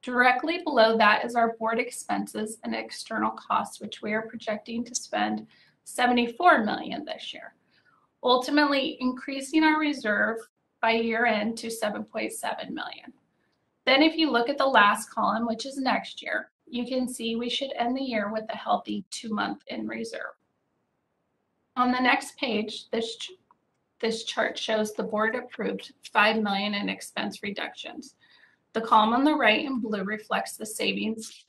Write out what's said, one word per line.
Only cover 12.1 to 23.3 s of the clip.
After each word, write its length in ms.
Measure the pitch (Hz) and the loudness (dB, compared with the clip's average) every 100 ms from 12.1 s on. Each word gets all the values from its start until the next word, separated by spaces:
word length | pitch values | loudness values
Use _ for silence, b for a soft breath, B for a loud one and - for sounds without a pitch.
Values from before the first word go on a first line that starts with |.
| 226 220 | -6 -6
seven 420 | - - 101 - | -6 -6 -6 -8
million. 380 | - - - - - _ _ _ _ _ _ - | -10 -10 -12 -20 -20 _ _ _ _ _ _ 2
Then 180 | 269 | 6
if 120 | 311 320 | 6 4
you 120 | 311 | 2
look 200 | 240 233 | 2 2
at 100 | 285 | 2
the 80 | 277 | 4
last 420 | 247 208 214 - | 6 6 4 -2
column, 380 | - 196 214 233 | -2 0 0 -2
which 180 | 226 269 | -4 -6
is 120 | 269 | -4
next 440 | 262 208 - - | 0 0 -2 -12
year, 300 | - - - _ _ | -6 -6 -6 _ _
you 180 | 240 240 | -8 -4
can 220 | 262 254 | -2 -4
see 280 | - 226 226 | -4 -4 -4
we 140 | 240 | -4
should 220 | - 269 - | -4 -4 -2
end 220 | 240 262 | -2 -2
the 60 | |
year 280 | 269 226 202 | -2 -2 -2
with 140 | 220 220 | -4 -6
a 60 | 208 | -10
healthy 480 | - 208 - - - | -2 -2 -2 -8 -6
two 240 | - - | -12 -6
month 300 | - 98 104 - | -4 -2 -4 -10
in 200 | - 110 | -8 -6
reserve. 480 | 113 113 - - - _ _ _ _ _ _ _ _ _ _ _ _ _ - | -6 -8 -8 -12 -14 _ _ _ _ _ _ _ _ _ _ _ _ _ 0
On 160 | 247 | 0
the 80 | 254 | 4
next 380 | 247 269 - - | 4 2 0 -6
page, 500 | 269 208 220 - - | -2 -2 -2 -8 -6
this 240 | 233 226 - | -4 -4 -8
ch-, 160 | - | -14